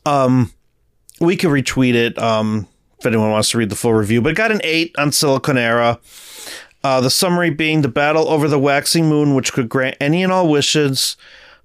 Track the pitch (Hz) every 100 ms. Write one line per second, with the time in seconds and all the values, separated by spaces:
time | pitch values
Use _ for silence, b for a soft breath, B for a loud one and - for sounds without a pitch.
0 | 156 143 127 127 113 - _ _ _ _
1 | _ - 170 190 175 139 123 - 127 117
2 | 117 - 113 110 110 107 92 _ _ _
3 | 123 113 107 107 104 117 110 101 120 110
4 | 101 117 127 165 220 214 160 160 170 -
5 | 147 - 147 135 - 131 117 117 117 120
6 | B B B B B B B B 139 131
7 | 123 - 190 175 170 151 156 156 139 147
8 | 147 160 151 156 151 143 139 139 139 170
9 | 160 151 147 135 - - 117 135 127 -
10 | 143 170 185 185 175 147 127 160 143 131
11 | - - B B B B